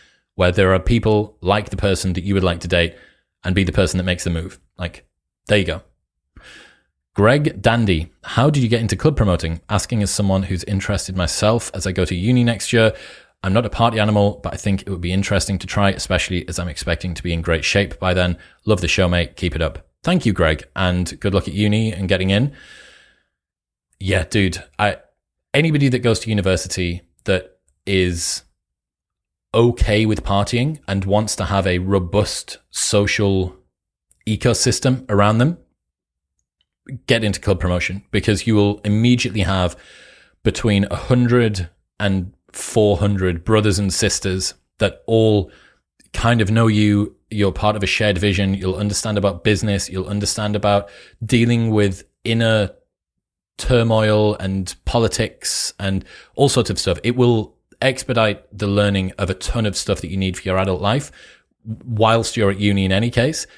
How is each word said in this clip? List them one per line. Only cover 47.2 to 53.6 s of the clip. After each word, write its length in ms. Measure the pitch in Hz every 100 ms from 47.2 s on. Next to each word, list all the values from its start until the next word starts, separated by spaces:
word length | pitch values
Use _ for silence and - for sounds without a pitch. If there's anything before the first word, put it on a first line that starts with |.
| -
You're 240 | 107 101
part 240 | - 107 107
of 60 |
a 40 | 98
shared 320 | - 107 92
vision. 360 | 104 95 98
You'll 220 | 98 92 92
understand 420 | 104 101 113 104
about 260 | 98 87
business. 460 | 110 101 110 98 -
You'll 180 | 95 92
understand 480 | 101 101 - 104 104
about 320 | 101 101 101 - - -
dealing 460 | 110 120 117 117 113
with 340 | 107 101 92 - _
inner 460 | - 113 113 110 98 - _ _ _ _ _ _ _
turmoil 800 | -